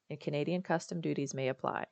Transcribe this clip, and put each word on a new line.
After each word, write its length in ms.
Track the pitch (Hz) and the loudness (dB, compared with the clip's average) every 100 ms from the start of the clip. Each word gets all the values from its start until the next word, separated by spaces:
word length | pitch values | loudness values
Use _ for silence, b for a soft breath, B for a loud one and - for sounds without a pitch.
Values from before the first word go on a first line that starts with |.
| - | -12
and 100 | 151 | -6
Canadian 440 | - 147 147 180 | -2 0 2 0
custom 400 | 185 170 - 175 | 2 0 0 -2
duties 320 | 160 147 139 | 0 0 0
may 140 | 135 131 | 0 0
apply. 360 | 135 - - - | 0 0 0 -4